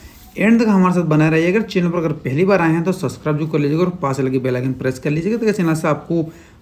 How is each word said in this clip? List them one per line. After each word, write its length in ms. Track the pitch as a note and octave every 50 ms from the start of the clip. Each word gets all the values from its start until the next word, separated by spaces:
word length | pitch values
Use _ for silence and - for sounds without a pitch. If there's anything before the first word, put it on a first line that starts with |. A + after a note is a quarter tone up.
| - - - - - - -
एंड 240 | - F#3+ A3 A#3 A3+
तक 80 | A#3+ A3
हमारे 260 | G3+ F#3+ F#3 F3+ F3
साथ 100 | F3+ E3
बने 260 | D#3 D3+ D3+ D#3 D#3+
रहिए। 180 | D#3+ D#3+ E3 F3+
अगर 160 | F#3 A3+ G#3+
चैनल 240 | F#3 - F#3 F3 E3+
पर 100 | E3+ F3
अगर 140 | D#3+ E3 D3+ -
पहली 240 | - B2+ B2+ D#3 F#3+
बार 160 | F#3+ G3+ F3+
आए 120 | E3 D#3+
हैं 120 | D#3+ E3+ E3
तो 80 | F#3
सब्सक्राइब 460 | F3+ - C#3+ A#2+ - - - D#3 D3+ D3
जो 80 | D#3+
कर 120 | D#3 D#3+ D3+
लीजिएगा 260 | D3 C#3+ D#3 E3 F3+
और 60 | F3+ F3+ -
पास 180 | C#3+ C3+ B2+ C#3+
लगे 180 | C3 C3 C3 C3
बेल 180 | A#2+ C3 B2
आइकन 160 | B2 B2+ C3+ B2+
प्रेस 240 | - C3 C3 B2+ -
कर 120 | - D#3
लीजिएगा, 280 | D3 D#3+ E3 G#3 A#3 A3+
ताकि 140 | A#3 G#3+
चैनल 220 | G3 F#3+ E3+ E3 D#3
से 140 | D#3 - D#3
आपको 440 | C#3+ D3+ - - E3+ E3 D#3 D#3+ - - - - - -